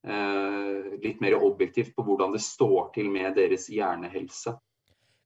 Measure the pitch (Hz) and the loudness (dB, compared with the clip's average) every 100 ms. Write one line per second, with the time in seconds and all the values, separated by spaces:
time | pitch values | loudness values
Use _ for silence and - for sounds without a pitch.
0 | - 104 101 98 98 101 101 98 98 101 | -6 -4 0 0 -2 -2 -4 -4 -6 -6
1 | 107 - 98 98 101 98 95 - 113 - | -6 0 2 6 4 4 0 0 -4 -4
2 | 107 98 95 107 - - 120 95 - - | 0 2 2 0 -4 0 4 4 2 -4
3 | 104 98 95 98 95 92 - 107 98 87 | -2 -2 0 2 2 2 -2 -2 -2 -2
4 | 87 92 - - - - _ _ _ _ | -6 -10 -10 -10 -10 -10 _ _ _ _
5 | _ _ | _ _